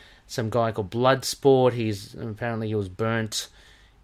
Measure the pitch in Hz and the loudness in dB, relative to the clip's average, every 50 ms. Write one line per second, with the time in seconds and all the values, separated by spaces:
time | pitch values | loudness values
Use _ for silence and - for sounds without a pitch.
0 | - - - - _ - - - 117 110 110 123 117 113 110 - 104 90 - 117 | -20 -20 -20 -20 _ -10 -6 -4 -4 0 0 0 0 0 0 -2 -6 -4 -2 2
1 | 123 127 135 131 120 - - - - 139 135 131 127 123 120 123 117 110 107 98 | 2 4 4 2 0 -4 -8 2 4 6 6 8 6 4 2 2 -2 -2 -4 -4
2 | - - - - 117 113 107 107 123 120 117 110 110 107 110 107 101 95 92 - | -8 -12 -14 -12 -10 -10 -8 -6 -6 -6 -4 -4 -4 -2 -2 -2 -2 -4 -4 -4
3 | 113 113 113 113 110 110 - - - - - - - - - _ _ _ _ _ | -2 -2 0 -2 -2 -4 -6 -8 -8 -10 -14 -20 -20 -20 -20 _ _ _ _ _